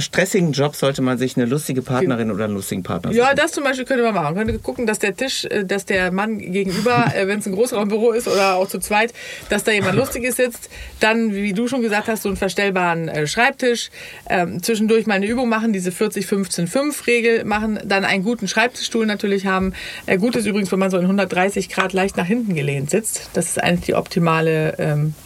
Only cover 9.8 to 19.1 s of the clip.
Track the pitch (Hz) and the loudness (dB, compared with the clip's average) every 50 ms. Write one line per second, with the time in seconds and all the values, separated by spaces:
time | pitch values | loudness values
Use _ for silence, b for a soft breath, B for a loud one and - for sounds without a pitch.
9.8 | 196 190 185 220 262 262 - 269 233 254 240 - 254 240 233 - - - B B | 2 2 2 2 2 0 -2 -4 -2 -2 0 2 0 0 0 -4 -16 -16 B B
10.8 | B B B B - 220 226 226 226 220 202 196 202 208 190 196 240 240 254 269 | B B B B 2 4 4 4 2 0 0 0 -2 -2 0 0 0 0 0 0
11.8 | 226 226 202 208 208 - 220 208 - 208 190 185 208 190 180 - 202 202 185 185 | 0 2 0 0 0 0 -2 -2 -2 -2 -2 0 -2 -2 0 0 0 2 2 2
12.8 | 180 175 170 165 165 160 156 151 151 147 - 220 240 269 277 - 254 247 240 226 | 2 2 2 0 -2 -4 -2 -2 -2 -2 2 2 2 2 2 2 0 0 0 0
13.8 | - - B B B B B B B - - 190 175 175 - 180 180 - 233 202 | -4 -10 B B B B B B B -2 0 0 0 0 -2 -4 -2 -2 0 2
14.8 | 220 214 226 226 214 220 202 190 202 208 240 240 262 233 220 220 220 233 214 190 | 2 4 4 4 2 2 0 0 0 0 0 0 0 0 0 0 2 0 0 0
15.8 | 180 180 180 - 220 208 - 208 196 - 208 196 196 185 - - 175 175 - 269 | 0 -2 -2 -2 -2 -2 -2 -2 -4 -2 0 -2 -2 -2 -2 -2 -2 0 0 0
16.8 | 277 302 285 - - - 240 240 226 233 226 220 - 208 208 214 220 220 214 208 | 0 0 -2 -4 0 2 2 4 4 4 2 2 0 0 -2 -2 0 -2 -4 -4
17.8 | - 202 202 196 196 - 180 196 180 220 240 226 202 180 - 220 226 247 240 - | -2 0 0 2 2 2 0 0 0 0 -2 -2 -2 -2 0 2 2 2 0 -4
18.8 | - - - 226 220 214 | -8 -4 -2 0 0 0